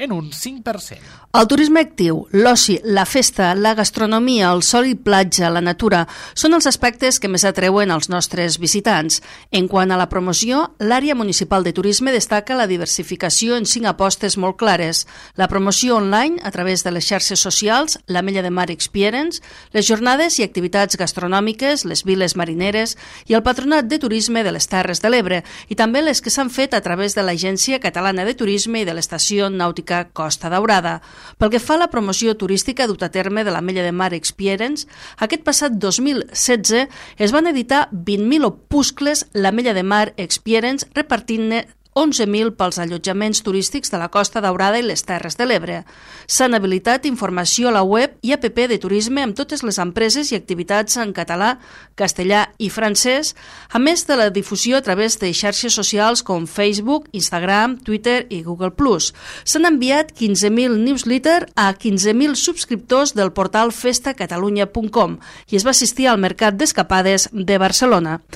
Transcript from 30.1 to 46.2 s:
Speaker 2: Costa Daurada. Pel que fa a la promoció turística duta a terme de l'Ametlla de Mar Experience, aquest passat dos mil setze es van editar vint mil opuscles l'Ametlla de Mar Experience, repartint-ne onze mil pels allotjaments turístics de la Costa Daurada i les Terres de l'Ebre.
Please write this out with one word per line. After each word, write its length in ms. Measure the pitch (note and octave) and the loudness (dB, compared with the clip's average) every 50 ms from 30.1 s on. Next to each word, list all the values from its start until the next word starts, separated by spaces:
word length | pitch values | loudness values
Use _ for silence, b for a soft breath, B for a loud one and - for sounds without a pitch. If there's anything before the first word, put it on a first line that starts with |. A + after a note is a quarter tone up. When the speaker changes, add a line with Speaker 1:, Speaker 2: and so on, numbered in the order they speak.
| - | -8
Speaker 2:
Costa 360 | - D#3+ D3+ D3+ - - E3 | -6 -4 -4 -4 -6 -4 -2
Daurada. 520 | F3 F#3+ G#3+ A3+ G#3 F#3 E3+ E3+ E3 D#3+ B B B B B B B | -2 0 2 2 2 2 2 0 -6 -6 B B B B B B B
Pel 140 | B A3 G#3+ | B 0 2
que 80 | A3+ A#3 | 2 0
fa 160 | A3+ - D4+ | 0 2 2
a 80 | E4 F4 | 2 2
la 80 | E4+ | 0
promoció 460 | - A#3+ G#3 G3 F#3+ - A3+ A3+ G#3+ | 0 -2 -2 -2 -2 0 0 0 0
turística 500 | G#3+ G3 F3+ G3 F#3+ - - B3 C4+ C4 | 0 -2 -2 -2 -2 -2 -4 -2 -2 -2
duta 200 | A3+ F#3+ - F3+ | -2 -2 -4 -4
a 40 | E3 | -4
terme 320 | - F#3 F#3 F#3+ G3+ G#3+ A3 | -2 -2 -2 -2 -2 -2 -2
de 80 | G#3 | -2
l'Ametlla 320 | F3 E3 E3+ F#3 F#3 F#3 F3 | -2 -2 -2 -2 -2 -2 -2
de 80 | F3 | -2
Mar 220 | F3 F3+ F#3 F#3 F3 | -2 -2 -2 -2 -2
Experience, 760 | D#3+ - - - - G3 G3 G3 F#3+ A3 C4 D4+ D4 - B B B B B B | -4 -6 -8 -6 -4 -2 -2 -2 -2 -2 -4 -4 -6 -8 B B B B B B
aquest 260 | B A3 A3 E4 D#4+ - | B -4 -2 -2 -2 -2
passat 300 | D4+ C#4+ - D4 C#4+ A#3 F#3+ | 0 0 0 0 0 -2 -2
dos 200 | G3+ F#3+ F3+ - | -2 -2 -2 0
mil 260 | B3+ D4 C#4 A3 - - - | 0 0 -2 -2 -6 -6 -6
setze 540 | - - - B3 A3 F#3 - A3 A#3+ C4+ C4+ B B B B B | -4 0 0 0 2 2 2 2 2 0 0 B B B B B
es 160 | B G#3+ G#3 B3 | B 0 2 2
van 140 | D4+ D#4+ | 2 2
editar 400 | F4 D4+ B3+ A#3 A#3+ C4+ C#4+ D4 - | 2 0 -2 0 0 2 0 0 0
vint 360 | G#3+ F3 E3+ G#3 G3+ G3+ G#3 | -4 -8 -4 -2 -2 0 2
mil 180 | A3+ D4 D#4+ C#4 | 2 2 2 2
opuscles 800 | G#3 - - _ - D4 C#4+ C4+ - - - C#4+ D4 D4+ D4 - _ - | 2 0 -4 _ -2 0 0 0 0 -2 -2 -2 -2 -2 -2 -4 _ -4
l'Ametlla 400 | G#3 G3 F#3+ G3+ A#3 B3 B3 G#3 | 0 0 0 0 0 0 0 0
de 100 | F#3 F#3 | 0 0
Mar 300 | F#3+ G#3 G#3 G#3+ G3+ - | 0 2 2 0 0 -4
Experience, 720 | - F#3 E3 - - - A3 A3 G3+ A3 B3 C4+ C4+ C#4 - - | -8 -6 -6 -6 -6 -2 0 0 2 2 0 -2 -4 -6 -6 -4
repartint-ne 720 | C#4+ D4+ - B3 G#3+ A3 - A3+ A3+ A3 A3 A3+ A#3 - - - _ _ _ - | -4 -2 -2 -2 -4 -2 -4 -4 -2 -2 -2 -2 -4 -4 -8 -16 _ _ _ 0
onze 300 | C4+ D#4+ D4+ C#4 - A3 G3+ | 0 2 2 2 0 0 0
mil 220 | G3+ G#3+ A3 A3+ G#3+ | 0 0 0 0 0
pels 240 | - F#3+ F3+ E3 | -2 -2 -2 -2
allotjaments 640 | F3+ F3 E3+ F3 E3+ - F#3+ F#3 G3 G#3+ G#3+ G#3 - | -4 -6 -6 -6 -6 -4 -4 -2 -2 -2 -2 -2 -2
turístics 480 | - G#3+ F#3 G3 F#3 - - C#4+ - - | -2 -2 -2 -2 -2 -2 -4 -6 -6 -4
de 80 | - | -6
la 140 | F3 E3+ E3+ - | -4 -4 0 0
Costa 240 | G3+ G3+ - - | 0 0 0 -2
Daurada 400 | A3+ G3+ F#3+ F3+ F3+ F#3+ G3 G#3+ | -2 0 0 0 2 2 2 2
i 60 | A#3+ A#3+ | 0 0
les 160 | A3 E3 - | -2 -4 -4
Terres 320 | - - F#3 E3+ - E3 D#3 | -4 -6 -6 -6 -6 -8 -4
de 140 | - A#3+ B3+ | -4 0 0
l'Ebre. 300 | A#3 F3 D#3+ F3 E3+ E3+ - B B B B B B B | 0 0 -2 -4 -8 -10 -10 B B B B B B B